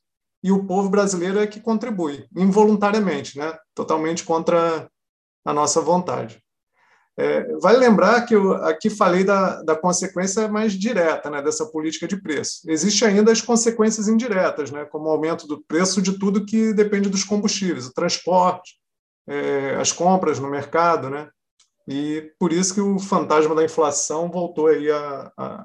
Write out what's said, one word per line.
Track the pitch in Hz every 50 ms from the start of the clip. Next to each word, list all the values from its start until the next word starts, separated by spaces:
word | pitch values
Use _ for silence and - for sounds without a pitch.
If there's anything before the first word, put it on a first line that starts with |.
| _ _ _ _ _ _ _ _ -
e | 185
o | 196 190 196
povo | 190 180 196 196 190
brasileiro | 202 208 202 196 190 175 170 190 196 208
é | 214
que | 208 - -
contribui, | - 226 220 214 240 254 214 185 165 143 143 139 - _ -
involuntariamente, | 165 190 196 185 214 214 214 214 196 208 202 208 220 202 180 147 139 135 - -
né? | 139 151 160 160 - _ _ _
Totalmente | - 156 - 160 156 156 160 170 170 -
contra | - 165 165 170 170 175 170 165 165 160 151 123 - _ _ _ _ _ _ _ _ _ _ _
a | 156 147
nossa | 147 147 143 - 165
vontade. | 147 151 175 180 175 151 123 127 120 113 - _ _ _ _ _ _ _ _ _ _ _ _ _ _ _ _
É, | - 143 147 151 147 - - 156
vale | 156 156 190 233
lembrar | 262 254 240 208 185 185 202 240 240 233
que | - 226
eu | 202 190 190 185 - -
aqui | 160 156 - - 214
falei | 208 - 208 180 175 185 190
da, | 202 202 196 196 175 - - -
da | 160 156
consequência | 156 - 180 175 - 185 180 - 175 185 190 - 220 220
mais | 208 208 214 220 220 190
direta, | 190 190 247 240 180 170 160 147 - - 147
né, | 147 143
dessa | 139 151 151 - 160
política | - - 156 156 160 160 - 170
de | 165 196 190
preço. | - 156 143 - 120 - - - -
Existem | 160 160 156 175 208 208 - 247 214
ainda | 196 208 214 226
as | 226 226
consequências | - - 240 226 - 233 226 220 214 220 220 220 202
indiretas, | 214 226 220 262 240 196 185 175 156 - 156 143 123
né, | 143 147 147
como | - - 151 151
o | 156
aumento | 156 147 156 160 165 156 -
do | 147 147 -
preço | - - 151 165 185 185 - 208
de | 185 190 190
tudo | - 196 202 196 220 -
que | - 226 220 220 220 208
depende | 208 208 208 208 202 196 202
dos | 190 190 -
combustíveis, | - 208 208 202 202 - - 190 180 151 127 123
o | 131 -
transporte, | 165 170 170 - - - 165 185 185 180 180 175 - - - - _ _ _ _ _ _ _ _ _ _
é, | - 143 143 143 143 143 139 139 135 135
as | - 135 -
compras | - - 170 180 190 185 185 151 139 120
no | 135 139
mercado, | 143 139 139 - - 165 170 170 165 151 131 135
né? | 139 147 151 147 _ _ _ _ _ _ _ _ _ _ _
E | - 135 143 147 151 151 156 156 156 _ _
por | 185 165 160
isso | 202 190 - -
que | 208
o | 202 202 196 185
fantasma | - - 196 170 151 143 151 156 156 156 160
da | 160 160
inflação | 156 - 165 156 147 143 - - - 151 160 170 170
voltou | 175 180 170 170 - 156 151
aí | 160 151 143 147 151
a, | 151 147 147 143 139 139 139 - -
a, | - 131 131 113 -